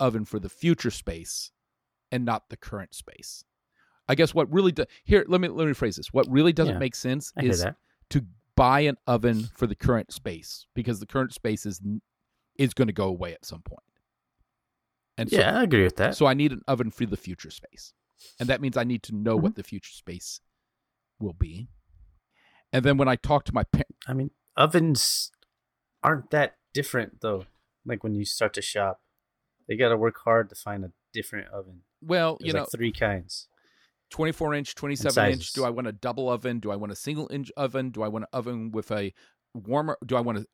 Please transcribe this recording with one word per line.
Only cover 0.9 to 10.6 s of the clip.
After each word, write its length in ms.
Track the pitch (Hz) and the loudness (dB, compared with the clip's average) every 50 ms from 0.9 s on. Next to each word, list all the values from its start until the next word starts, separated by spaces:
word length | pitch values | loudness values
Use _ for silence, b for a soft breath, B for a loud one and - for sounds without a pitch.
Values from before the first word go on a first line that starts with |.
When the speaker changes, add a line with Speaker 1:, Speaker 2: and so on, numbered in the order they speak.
Speaker 1:
space 640 | - - - - 85 82 82 - - - - - _ _ _ _ _ _ _ _ _ _ _ _ | -4 -4 -8 -8 -10 -10 -10 -10 -10 -10 -10 -12 _ _ _ _ _ _ _ _ _ _ _ _
and 140 | - 127 123 | -6 -4 -2
not 240 | 117 113 107 - _ | -2 -2 -2 -4 _
the 60 | - | -18
current 380 | - - - - 101 95 - - | -16 -14 -12 -12 -12 -12 -12 -16
space. 500 | - - - - - - - - - - _ _ _ _ _ _ _ _ _ _ _ _ - | -18 -18 -18 -20 -18 -16 -16 -16 -16 -20 _ _ _ _ _ _ _ _ _ _ _ _ 0
I 80 | 143 | 4
guess 180 | 147 165 151 - | 4 4 4 6
what 180 | 165 151 131 151 | 2 2 4 4
really 200 | 185 196 185 156 | 4 4 4 4
do-, 140 | - 139 b b b b | 2 -2 b b b b
here, 200 | - 208 202 - - | 6 6 6 6 6
let 120 | 175 185 | 2 2
me, 60 | 185 | 2
let 220 | 170 - 151 160 151 | 0 0 0 0 0
me 40 | 139 | 0
phrase 200 | - - 113 95 | 0 0 -2 -2
this. 180 | - - - - | -4 -10 -2 2
What 160 | 127 131 127 | 2 2 4
really 240 | 127 135 156 175 165 | 6 6 6 6 6
doesn't 220 | 160 160 151 98 | 4 2 2 2
Speaker 2:
Yeah, 40 | 90 | 0
Speaker 1:
make 160 | 139 131 - | -2 -2 -4
sense 360 | - - 127 131 147 143 - - | -4 -4 -2 -2 -2 -4 -8 -6
Speaker 2:
I 60 | - 139 | 0 2
hear 80 | 123 98 | 2 2
Speaker 1:
is 100 | 85 85 | 2 0
Speaker 2:
that. 140 | 95 - - _ _ _ _ _ _ | -2 -4 -6 _ _ _ _ _ _
Speaker 1:
to 160 | - 143 120 92 - _ _ _ _ | -2 -2 -2 -2 -12 _ _ _ _
buy 240 | - 131 123 131 143 | 4 6 6 6 6
an 160 | 147 147 135 - _ | 4 4 2 0 _
oven 380 | - 120 117 107 120 117 110 110 113 - | 2 2 4 4 4 2 2 0 -4 -4
for 140 | - 127 113 | -4 -2 -2
the 80 | 101 | -2
current 360 | - - - 123 113 - - - | 0 2 2 2 2 0 -4 -12
space 540 | - - - 87 80 - - - - | -12 -10 -10 -10 -10 -12 -14 -16 -16